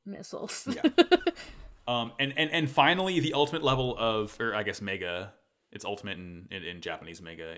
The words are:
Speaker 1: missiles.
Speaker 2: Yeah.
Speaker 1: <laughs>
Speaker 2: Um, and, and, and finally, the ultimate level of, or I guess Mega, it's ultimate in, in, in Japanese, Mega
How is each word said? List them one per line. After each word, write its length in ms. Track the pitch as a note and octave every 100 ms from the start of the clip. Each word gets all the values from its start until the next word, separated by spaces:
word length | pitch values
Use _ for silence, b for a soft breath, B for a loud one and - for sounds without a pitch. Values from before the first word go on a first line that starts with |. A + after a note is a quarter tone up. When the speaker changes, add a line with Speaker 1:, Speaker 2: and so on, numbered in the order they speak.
| -
Speaker 1:
missiles. 640 | G3 - - - - -
Speaker 2:
Yeah. 220 | B3 D#4 -
Speaker 1:
<laughs> 200 | - - - - B B B - -
Speaker 2:
Um, 240 | A#2+ A#2 -
and, 140 | C3+ C#3+
and, 140 | D#3
and 180 | D#3+ D3
finally, 500 | C#3 C#3+ F3+ F#3+ F3+
the 140 | D3
ultimate 300 | C#3 D3 E3
level 340 | C#3+ C3 B2+ A#2
of, 420 | A2+ A2 G#2+ -
or 140 | A#2
I 80 | G#2
guess 180 | G2+ F#2+
Mega, 540 | G2 F#2+ F2+ F2 G2 - _ _ _
it's 120 | -
ultimate 360 | F#2 G2+ G2+ F2+
in, 280 | F2+ E2+ -
in, 100 | F#2+
in 180 | E2+ F2
Japanese, 380 | E2+ D#2+ E2+ E2
Mega 380 | E2+ E2 E2